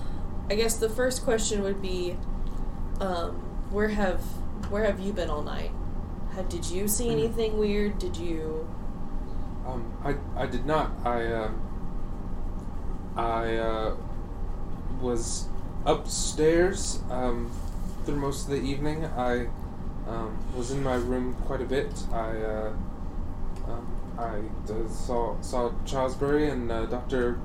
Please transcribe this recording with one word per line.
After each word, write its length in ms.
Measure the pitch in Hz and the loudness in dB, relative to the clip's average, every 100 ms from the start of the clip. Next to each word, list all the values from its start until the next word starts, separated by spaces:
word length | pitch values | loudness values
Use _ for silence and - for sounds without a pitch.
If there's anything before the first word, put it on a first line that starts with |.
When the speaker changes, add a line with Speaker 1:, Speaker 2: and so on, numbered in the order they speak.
| - - - - - | 0 0 0 -2 0
Speaker 1:
I 40 | |
guess 220 | 208 226 - | 2 4 2
the 120 | 220 | 2
first 360 | 214 254 254 | 2 2 2
question 380 | - 226 - 214 | 2 2 2 2
would 180 | 196 196 | 0 0
be, 340 | 185 180 175 180 - - - - - - - - | 0 0 0 -2 -2 0 0 0 -2 -2 -2 0
um, 340 | 98 90 - - - - - | 0 0 0 -2 -4 -4 -2
where 180 | 202 214 | 2 2
have, 320 | 208 190 175 - - - - - | 4 2 2 0 -2 -2 -2 -2
where 140 | 202 | 2
have 140 | 214 190 | 2 2
you 120 | 190 | -2
been 160 | 202 160 | -2 0
all 120 | 147 | -2
night? 280 | 143 139 - - - - - - - | -2 -2 -2 -2 -2 -2 -4 -2 -2
How, 80 | 190 | -2
did 240 | 190 175 - | -2 -2 -2
you 220 | 190 202 | 0 2
see 180 | 226 240 | 2 2
Speaker 2:
Mm. 60 | |
Speaker 1:
anything 460 | 226 226 220 220 214 | 2 2 2 2 2
weird? 400 | 208 202 208 208 | 2 4 2 0
Did 180 | 180 - | -2 -2
you? 520 | 170 160 156 156 156 - - - - - - - - - 127 | -2 -2 -2 -2 -4 -4 -4 -2 -2 -2 0 -2 -2 -2 -2
Speaker 2:
Um, 180 | 123 120 - | -2 -4 -2
I, 120 | 143 139 - 127 | -2 -2 -2 -2
I 40 | 131 | 0
did 200 | 123 127 | 0 2
not. 240 | 156 139 - | 2 2 0
I, 280 | 123 120 117 | 0 2 2
um, 280 | 113 107 104 - - - - - - - - - - - - - - - - | 0 0 0 -2 -2 -2 -2 -2 -2 -2 -2 -2 -2 -4 -4 -2 -2 -2 -2
I, 400 | 117 113 113 113 | 0 2 2 2
uh, 380 | 113 110 110 104 - - - - - - - - - - | 2 2 0 0 -4 -4 -4 -4 -4 -2 -2 -2 -2 0
was 460 | 127 120 - - - - - - 143 | 0 0 0 0 0 -2 -2 0 2
upstairs, 1120 | 151 - - - - 156 170 180 202 - - - | 2 0 -2 0 4 6 6 6 2 0 0 0
um, 400 | 123 123 120 120 - - - - - | 0 2 0 -2 -2 -4 -2 -2 -2
through 120 | - 143 | 0 0
most 280 | 139 143 | 0 -2
of 60 | - | -2
the 100 | 139 | 0
evening. 440 | 170 135 147 156 | 0 0 0 0
I, 420 | 160 127 123 123 120 - - - - - - | -2 0 2 2 0 -2 -4 -4 -4 -4 -4
um, 280 | 113 110 110 110 127 | -2 -2 -2 -2 -2
was 140 | 120 | -2
in 100 | 139 | 0
my 140 | 135 123 | 2 2
room 380 | 123 127 127 127 - | 2 2 0 0 0
quite 140 | 131 | 0
a 40 | 120 | 0
bit. 240 | 135 - - - | 0 0 -2 0
I, 240 | 117 110 107 | 0 0 0
uh, 300 | 107 107 107 107 - - - - - - - - - | 0 0 0 -2 -2 -4 -4 -2 -2 0 0 0 -2
um, 180 | - - - - 117 | -2 -2 -2 -4 -4
I, 540 | 113 107 95 - - | -2 -2 -2 -4 -2
uh, 160 | 107 - | -2 -2
saw, 520 | - - 123 113 104 | -2 0 2 2 -2
saw 320 | - 127 120 110 - | -2 0 0 0 0
Charlesbury 640 | 135 131 - 143 147 147 | 2 0 2 4 4 4
and, 200 | 127 120 | 2 0
uh, 140 | 113 110 | 0 0
Doctor 520 | 123 - 131 120 120 | -2 0 2 2 0